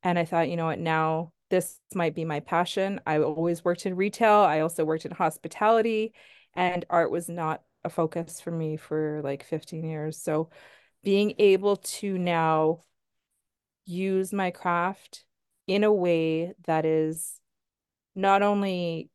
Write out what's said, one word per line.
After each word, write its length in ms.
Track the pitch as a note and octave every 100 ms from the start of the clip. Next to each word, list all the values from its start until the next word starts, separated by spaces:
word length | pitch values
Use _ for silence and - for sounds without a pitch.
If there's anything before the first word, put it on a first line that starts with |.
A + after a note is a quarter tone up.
And 160 | F3+ F3
I 60 | E3
thought, 240 | E3+ D#3+
"You 80 | E3+
know 80 | E3
what, 140 | D3
now 520 | E3 D#3+ D#3+ D#3+ E3+ _ -
this 300 | F#3 F3+ - - F#3+
might 200 | E3 D#3
be 100 | D#3+
my 140 | D3
passion." 600 | - E3+ F3 - F#3+ G3 -
I 140 | D#3
always 440 | D3+ D#3 E3 E3+
worked 220 | F3 F3 G3
in 100 | F3+
retail. 460 | G3+ - A3+ G#3
I 180 | F#3+ D#3
also 260 | D#3+ E3 D#3
worked 200 | D#3+ D#3
in 60 |
hospitality, 1040 | - E3+ - - - G#3+ A3+ A3+ A3 A3 - - - _
and 320 | F3+ F3+ F3+ -
art 200 | F3 E3
was 200 | F3 F3
not 340 | E3+ D#3+ - _ _
a 60 | -
focus 520 | - D#3+ E3+ E3 -
for 100 | -
me 260 | E3 D#3 D#3
for, 440 | - D#3 D#3 D3+
like, 200 | C#3 C#3
fifteen 420 | - D#3 - D#3+ D#3+
years. 320 | D#3 D#3 D#3
So 320 | - D#3 E3 - - - _ _
being 300 | G3+ G3 G#3 -
able 380 | G#3 F#3+ G3+ G3+
to 400 | - - G3+ F#3
now 640 | F3 E3 D#3+ D#3+ D#3 E3 _ _ _ _ _ _ _ _ _ _ -
use 460 | F3 F#3+ F#3+ F#3
my 180 | G3+ F#3
craft 720 | F3+ F3+ F3 F3+ G3 - - _ _ _ _ -
in 160 | G3+
a 100 | G#3+
way 600 | G#3 F3+ E3 D#3+ D#3+ E3+ - E3+
that 200 | D#3+ D#3+
is 540 | D#3+ D#3 D#3+ - - _ _ _ _ _ _ _ F#3+
not 260 | G3 G3
only 680 | G3+ G3+ G3 F3+ F3 E3 -